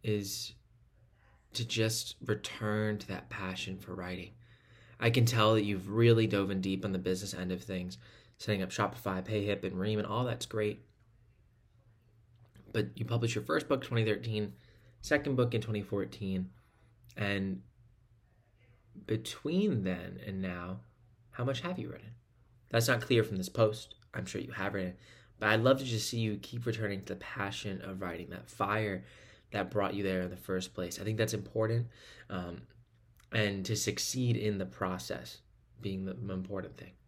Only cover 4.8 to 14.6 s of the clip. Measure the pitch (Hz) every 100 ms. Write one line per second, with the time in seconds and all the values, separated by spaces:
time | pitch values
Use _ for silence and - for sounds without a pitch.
4.8 | - - 117 120 120 117 107 110 104 98
5.8 | 98 107 117 113 110 101 98 95 95 95
6.8 | 104 95 92 92 98 92 90 90 - 92
7.8 | 90 92 - - - _ - 101 95 -
8.8 | 101 - 101 95 95 107 101 98 95 90
9.8 | 101 107 104 110 127 110 - 110 107 101
10.8 | - _ _ _ _ _ _ _ _ _
11.8 | - _ _ _ _ - - - - 117
12.8 | 98 - 117 117 117 107 - 156 - 135
13.8 | - 117 110 104 117 107 104 -